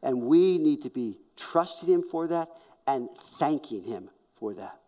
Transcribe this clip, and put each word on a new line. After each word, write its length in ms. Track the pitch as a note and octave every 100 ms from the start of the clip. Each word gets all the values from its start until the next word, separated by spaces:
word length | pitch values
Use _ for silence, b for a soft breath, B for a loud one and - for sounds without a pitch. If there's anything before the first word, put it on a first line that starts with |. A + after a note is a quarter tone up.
And 200 | C3+ B2+
we 360 | A#2+ D#3+ F#3 F3+
need 240 | D#3 D3
to 80 | C3
be 280 | - A#2 F#2+ _ -
trusting 520 | - E3+ E3+ - F3
him 140 | F3
for 240 | F3 E3 E3
that 240 | E3+ E3 B B B -
and 220 | C3+ A#2+ - - -
thanking 440 | D3 D3+ - G#2+
him 280 | F2+ G#2 F#2+ _ _ _
for 180 | A2
that. 260 | G2 G2 -